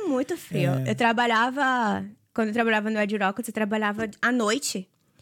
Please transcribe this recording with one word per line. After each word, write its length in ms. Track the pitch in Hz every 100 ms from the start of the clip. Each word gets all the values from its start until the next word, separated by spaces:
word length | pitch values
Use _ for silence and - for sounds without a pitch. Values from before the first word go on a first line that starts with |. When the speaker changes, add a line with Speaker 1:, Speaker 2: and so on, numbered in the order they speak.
| 392
Speaker 1:
muito 300 | 254 294 339
frio. 340 | - 156 139 135 131
Speaker 2:
É. 60 |
Speaker 1:
Eu 40 | -
trabalhava, 1080 | 233 233 240 220 247 262 262 254 214 196 196 214 _
quando 160 | - 220
eu 40 |
trabalhava 360 | 226 226 214 214
no 100 | 214
Ed 160 | 208 208
Rockets, 300 | 190 202 226
eu 40 |
trabalhava 540 | 220 214 214 208 208 220 -
à 100 | 226
noite. 560 | 247 208 247 - 196 185 _ _ _